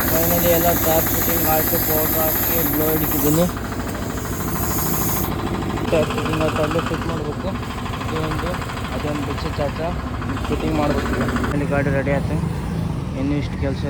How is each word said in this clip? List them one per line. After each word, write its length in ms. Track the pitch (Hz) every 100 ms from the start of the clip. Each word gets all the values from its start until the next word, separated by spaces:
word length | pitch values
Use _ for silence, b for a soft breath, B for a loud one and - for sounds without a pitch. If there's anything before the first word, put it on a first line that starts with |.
| -
ಫೈನಲಿ 380 | 156 170 170 170 170
ಎಲ್ಲ 120 | 170 170
ಟೈರ್ 200 | 165 160 156
ಫಿಟ್ಟಿಂಗ್ 340 | - 165 170 151
ಆಯ್ತು. 240 | 156 160 165 156
ಪೌಡ್ರ್ 300 | 156 156 160
ಹಾಕಿ 340 | 156 156 160 170 147
ಬ್ಲೋ 140 | 147 156
ಹಿಡಿತಿದ್ದೀನಿ. 520 | 156 151 151 143 151 175 - - - - - - - - - - - - - - - - - - - - - - - -
ಟೈರ್ 180 | 165 147
ಫಿಟ್ಟಿಂಗ್ 320 | - - 156 156
ಆಯ್ತು, 140 | 147
ಅಲ್ಲೇ 160 | 151 156 -
ಫಿಟ್ 160 | 160 165
ಮಾಡ್ಬೇಕು. 380 | 160 151 143 180 220 - - - - - 160
ಇದೊಂದು, 340 | 160 156 156 180 - - - -
ಅದೊಂದು 260 | 151 147 139
ಬಿಚ್ಚಿ 220 | 143 156 151
ಚಾಚಾ 300 | 143 127 165 180 - - - - -
ಫಿಟ್ಟಿಂಗ್ 280 | 147 156 156
ಮಾಡ್ಬೇಕು. 280 | 147 147 -
ಈಗ 80 | - 131 - -
ಅಲ್ಲಿ 160 | - -
ಗಾಡಿ 200 | 143 139 139
ರೆಡಿ 160 | 135 139
ಆಯ್ತು. 200 | - 160 - - - - - 135 - 131
ಇನ್ನೂ 140 | 139 143
ಇಷ್ಟು 140 | 135 -
ಕೆಲಸ 160 | 139 131 147